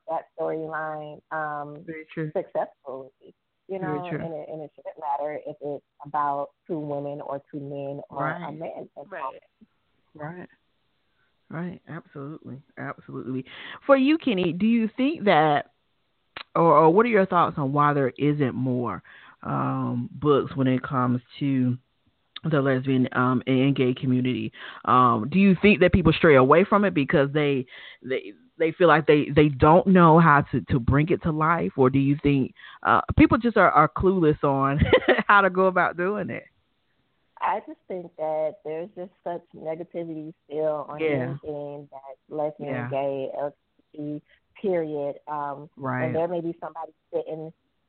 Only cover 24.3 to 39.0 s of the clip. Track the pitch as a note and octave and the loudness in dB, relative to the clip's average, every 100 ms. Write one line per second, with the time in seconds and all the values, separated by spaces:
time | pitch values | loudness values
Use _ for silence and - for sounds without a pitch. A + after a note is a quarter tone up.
24.3 | A2+ A2 - - - - B2 B2 A2+ B2 | -4 -6 -12 -18 -8 2 4 4 2 0
25.3 | F3+ G3+ F3 G3+ D#3 F3+ F#3+ E3 - E3+ | 4 4 6 4 6 4 4 2 4 6
26.3 | C3+ C3 D#3+ G3+ G3+ G3+ F3 C#3 E3 C#3 | 8 8 6 4 2 2 0 0 2 0
27.3 | D3+ D3 C3+ B2 - - - B2 C3 G2 | 0 0 -2 -4 -12 -20 -14 -8 -6 -8
28.3 | G#2 _ - D#3+ D#3+ E3+ D3+ D#3 D3+ C3 | -18 _ -2 -2 4 4 4 4 2 4
29.3 | D3 D3+ C3 D#3 E3+ G3 F#3 E3+ D#3+ E3 | 4 2 4 6 6 6 6 8 8 6
30.3 | C#3+ - C3 - D3 A#2 C#3 D#3+ D3 E3+ | 4 2 -4 -2 -2 2 2 2 0 -2
31.3 | D3+ D#3 E3+ F3+ - C3 C3+ C#3 D3 D3 | -2 0 0 -2 2 4 4 2 2 2
32.3 | C#3 A#2+ _ - - - A2+ - - D#4+ | 2 0 _ -20 -6 0 0 2 4 4
33.3 | C4 A#3+ - F3+ D3 D3+ - F#3 F#3+ D#3 | 4 0 4 4 6 4 2 0 2 2
34.3 | D3+ D3 C3+ C3+ D3 - A#4+ - A#3+ - | 2 0 0 0 0 2 2 4 0 4
35.3 | G3+ F#3+ F3+ F#3+ F3+ D#3+ E3 F#3 G#3 F3 | 4 4 2 0 2 0 -2 -4 -4 -6
36.3 | A#2 - _ _ _ _ _ _ _ _ | -10 -12 _ _ _ _ _ _ _ _
37.3 | - D#3+ G3+ - - - F#3 E3+ - D#3 | -8 -4 -4 -8 -18 -12 -12 -12 -8 -6
38.3 | D#3 D#3 D3 D3+ D#3+ F#3+ F3+ | -4 -4 -6 -10 -10 -10 -14